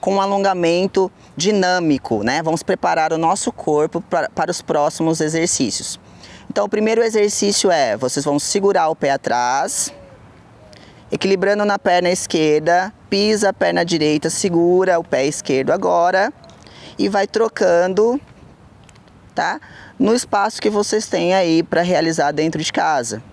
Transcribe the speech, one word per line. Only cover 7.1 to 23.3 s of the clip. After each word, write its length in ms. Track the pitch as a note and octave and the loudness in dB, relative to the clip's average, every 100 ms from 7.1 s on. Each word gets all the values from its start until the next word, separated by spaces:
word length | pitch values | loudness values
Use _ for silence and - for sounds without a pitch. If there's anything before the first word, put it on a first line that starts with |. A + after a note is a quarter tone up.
| A3 G#3 - G3+ G3+ G3 | 2 0 0 -2 2 2
é, 280 | E3+ C3 G#2+ | 2 2 0
vocês 260 | B2+ C#3+ | -2 -2
vão 140 | C#3 C#3+ | -2 -2
segurar 500 | - G#3+ G3 F#3+ D#3+ | -2 0 2 2 0
o 80 | D#3+ | 0
pé 140 | C#3 | -2
atrás, 840 | C#3 - A#2+ B2 C3+ E3+ - - - - - - - - - - - - - - | -2 -2 -2 0 -2 -2 -4 -6 -10 -20 -20 -20 -20 -20 -20 -20 -20 -20 -20 -10
equilibrando 540 | - F#3+ G3 F#3+ G#3 G#3 | -4 0 0 2 0 0
na 120 | G3 | 0
perna 300 | - F3+ F3+ | 2 2 2
esquerda, 880 | F3+ - E3+ D#3 D3+ D#3 F3 F#3 - - | -2 -2 0 2 2 4 2 0 -8 -4
pisa 380 | G3 G#3 G#3+ G3+ | 0 2 2 0
a 40 | |
perna 320 | F#3+ F3+ F3 | 0 0 0
direita, 460 | E3+ E3+ D3+ D3+ D#3+ | 0 0 2 0 -2
segura 680 | - G3+ E3+ E3+ F3+ F#3 E3+ | -2 0 2 4 4 4 0
o 60 | |
pé 240 | E3+ C3+ C#3 | 0 -2 -2
esquerdo 460 | D3 - C3+ C3+ | -4 -2 -2 0
agora 600 | E3 F#3 F3 F3 F#3 G#3+ - - - - - - - | -2 0 2 2 2 0 -4 -20 -20 -20 -20 -20 -6
e 120 | G3 | -2
vai 180 | G3+ G3+ | 0 -2
trocando, 920 | A3 A3+ - F#3+ E3+ F#3 F#3+ A3+ C4 - - - - - - - - - - - | 0 -2 0 2 4 2 2 0 0 -8 -20 -20 -20 -20 -20 -20 -20 -20 -20 -10
tá? 260 | - E3 A#3 - - - - | -4 -4 -4 -12 -20 -20 -2
No 160 | G#3+ | 0
espaço 480 | A#3+ - G#3 G#3 - | 0 0 0 0 0
que 80 | G#3+ | -2
vocês 380 | G#3 G#3 G#3+ A3 | 0 -2 -2 -2
têm 260 | F3 E3+ | -2 2
aí 300 | F#3+ F3 E3 | 2 2 2
pra 180 | - - | 2 0
realizar 480 | F3 F3 E3 D#3+ C#3+ | 2 2 0 0 0
dentro 320 | D3 D#3+ D#3 | 0 -2 -2
de 100 | D#3+ | -4
casa. 480 | - D#3+ D3+ A#2 A2 - | -2 0 0 -2 -8 -12